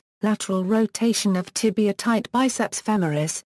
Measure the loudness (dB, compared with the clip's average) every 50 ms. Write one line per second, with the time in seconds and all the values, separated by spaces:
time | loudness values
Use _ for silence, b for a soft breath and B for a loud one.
0 | -10 _ _ _ 0 0 0 0 -2 -2 -2 -2 0 2 2 2 2 0 0 0
1 | 0 0 0 2 0 0 0 0 -2 -4 -4 -2 0 0 2 2 2 0 0 0
2 | 0 0 0 0 -2 -2 0 0 0 0 0 -2 -4 -4 -4 -4 -2 0 0 2
3 | 2 2 0 0 -2 -2 -4 -8 -12 _ _